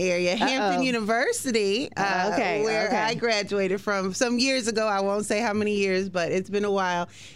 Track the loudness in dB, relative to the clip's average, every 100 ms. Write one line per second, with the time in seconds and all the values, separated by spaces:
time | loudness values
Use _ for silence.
0 | 0 2 0 2 0 2 0 2 2 0
1 | 0 0 0 -2 0 0 2 0 -2 -2
2 | 0 0 0 0 0 0 0 0 0 0
3 | 0 0 0 0 0 0 0 0 -2 -2
4 | -2 0 0 2 2 0 0 -2 0 0
5 | 0 -2 0 0 0 0 0 0 2 0
6 | 0 -2 0 -2 -2 -2 0 0 0 0
7 | -4 -10 -20